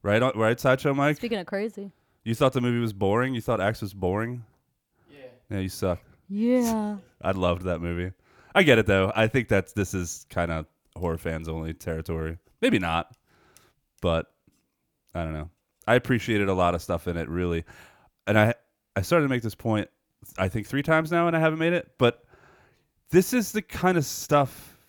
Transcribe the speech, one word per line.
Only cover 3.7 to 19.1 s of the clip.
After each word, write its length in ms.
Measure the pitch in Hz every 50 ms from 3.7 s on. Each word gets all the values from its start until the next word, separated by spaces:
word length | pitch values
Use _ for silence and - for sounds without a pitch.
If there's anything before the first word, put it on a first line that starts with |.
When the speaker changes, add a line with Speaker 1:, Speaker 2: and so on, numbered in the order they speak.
| 110 -
Speaker 1:
was 120 | - 98 92
boring? 500 | 98 92 90 92 104 110 117 123 123 113 _ _ _ _ _ _ _ _ _ _ _ _ _
Speaker 3:
Yeah. 80 | 143 143 131 123 - _ _ _
Speaker 1:
Yeah, 100 | 104 98
you 100 | 95 95
suck. 300 | - - - 92 87 85 _ _ - _ _ _
Speaker 2:
Yeah. 680 | 196 202 220 240 247 254 240 233 226 220 214 208 208 202 - _
Speaker 1:
<laughs> 120 | _ _
I 100 | - 87
loved 320 | 95 92 92 87 87 87 92
that 160 | 92 87 82
movie. 320 | 85 85 85 87 90 92 95 _ _ _ _ _ _ _ -
I 100 | - 196
get 140 | 151 127 110
it, 80 | 107
though. 260 | 98 98 95 95 95 -
I 120 | 110 113 110
think 200 | - 135 113 -
that 240 | 107 98 92 - -
this 180 | 104 98 - -
is 320 | 95 87 85 - - - _
kinda 360 | - 95 87 85 82 80 80 _ _ _ _ _ _ 87
horror 200 | 87 85 82 82
fans 300 | - 85 80 80 80 80
only 260 | 80 80 80 80 80
territory. 640 | - - - 82 80 80 - 82 80 80 80 82 87 _ _ _ _
Maybe 180 | - 262 - 110
not. 360 | 90 85 82 82 82 _ - _ _ _ _ _ _ _ _ - _ _ _ _ _ _ _ _
But, 300 | - 90 82 82 80 _ _ _ _ _ _ _ _ _ _ _ _ _ _ _ _ _ _
I 80 | 87 85
don't 100 | 80 78
know. 160 | 78 76 80 _ _ _ _ _ _ _ -
I 80 | 117
appreciated 540 | 123 - - 131 113 - - 113 104 101 98
a 40 | 95
lot 220 | 92 90 87 87
of 60 | 87
stuff 260 | - - 92 82 - 90
in 80 | 85
it, 140 | 85 80 60
really. 340 | 80 87 90 87 85 82 80 - - - - - _ _ _ _ _ _ _ -
And 100 | 107 107
I, 160 | 107 113 120 _ _ _ _ _ _ _ _ 101
I 40 |
started 240 | 90 -